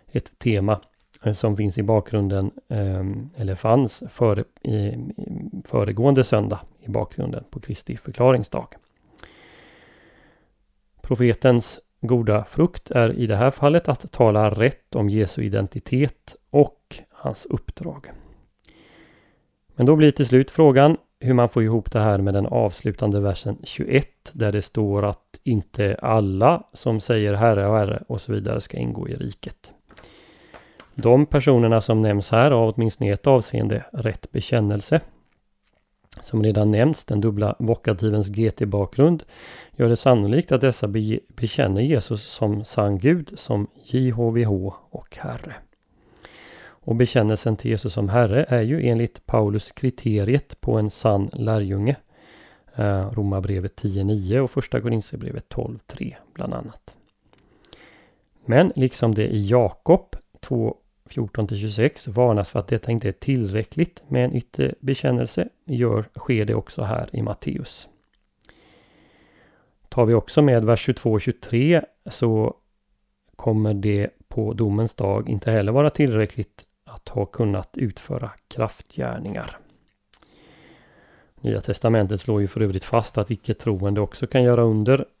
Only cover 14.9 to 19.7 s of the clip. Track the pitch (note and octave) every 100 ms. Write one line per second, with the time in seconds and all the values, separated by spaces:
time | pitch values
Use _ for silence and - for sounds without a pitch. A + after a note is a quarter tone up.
14.9 | - G#2 G#2+ G2 - G#2+ G#2+ G2+ - -
15.9 | B2+ C#3+ - - - _ D3 D3 - _
16.9 | - - - C#3 - D4+ - - - E3
17.9 | C#3+ - - - _ _ _ - _ _
18.9 | _ _ _ _ _ _ _ _